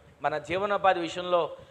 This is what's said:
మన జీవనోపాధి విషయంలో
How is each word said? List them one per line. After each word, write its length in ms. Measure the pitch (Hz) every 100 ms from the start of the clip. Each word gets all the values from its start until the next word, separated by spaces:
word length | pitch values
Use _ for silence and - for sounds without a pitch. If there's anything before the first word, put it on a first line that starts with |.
| - -
మన 160 | 143 151
జీవనోపాధి 640 | 147 180 202 196 190 180
విషయంలో 500 | 165 175 180 175 156 - -